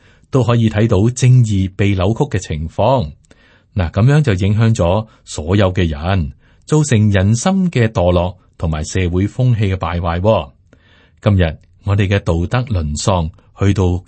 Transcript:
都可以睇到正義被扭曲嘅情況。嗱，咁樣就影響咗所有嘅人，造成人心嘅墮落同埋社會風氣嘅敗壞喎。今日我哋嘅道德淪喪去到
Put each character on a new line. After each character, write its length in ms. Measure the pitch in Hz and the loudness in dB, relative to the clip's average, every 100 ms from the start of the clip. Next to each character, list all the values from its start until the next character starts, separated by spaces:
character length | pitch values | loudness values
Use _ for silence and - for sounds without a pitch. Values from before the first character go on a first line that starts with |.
| _ _ _ | _ _ _
都 140 | 135 | -2
可 100 | 113 | 2
以 140 | 120 113 | 2 2
睇 180 | 107 113 | 2 2
到 220 | 95 113 | 2 0
正 340 | 123 127 127 | 2 2 2
義 280 | 110 98 95 | 2 0 -2
被 200 | - 101 | -2 -2
扭 140 | 95 92 | 0 0
曲 160 | 110 | -2
嘅 140 | 147 98 | -4 -4
情 300 | - 78 80 | -6 -8 -8
況。 440 | - 107 131 76 - _ _ _ _ _ | -2 0 0 -2 -10 _ _ _ _ _
嗱， 160 | - 87 | -4 -2
咁 140 | 101 | 2
樣 160 | 127 151 | 4 4
就 140 | 135 95 101 | 2 0 0
影 80 | |
響 200 | 104 113 | 2 2
咗 320 | 113 85 101 - _ | 2 2 0 -4 _
所 320 | - - 78 104 | -16 -10 -2 0
有 160 | 95 | 2
嘅 160 | 92 85 | 0 -2
人， 440 | 73 82 98 69 - _ _ - | -2 -2 -2 -2 -8 _ _ -2
造 160 | 151 | 0
成 260 | 147 110 107 | 2 2 2
人 240 | 98 98 | 2 2
心 360 | 117 190 190 180 | 2 0 0 0
嘅 180 | 127 110 | 0 0
墮 240 | - 90 | 0 2
落 240 | 90 90 - _ - | 2 0 -6 _ -8
同 100 | 82 | -4
埋 160 | 78 | -4
社 160 | 76 95 90 | -4 -2 -2
會 180 | 90 101 | 0 -2
風 300 | - 127 110 | 0 0 0
氣 160 | 101 | -2
嘅 20 | 92 | -2
敗 220 | 80 87 | -4 -4
壞 220 | 87 85 | -4 -2
喎。 300 | 101 95 76 _ _ _ _ _ _ _ | 0 0 -2 _ _ _ _ _ _ _
今 160 | 107 98 | 0 2
日 200 | 82 - - _ | 0 -2 -16 _
我 120 | 101 101 | -4 0
哋 100 | 98 | 0
嘅 120 | 101 | 0
道 160 | - 85 87 | 0 -2 -2
德 200 | 127 123 | -2 -2
淪 240 | 95 76 76 | -4 -4 -4
喪 320 | - 92 80 - _ - | -2 0 -2 -8 _ -2
去 140 | 101 | 0
到 320 | 101 92 90 | 2 0 -2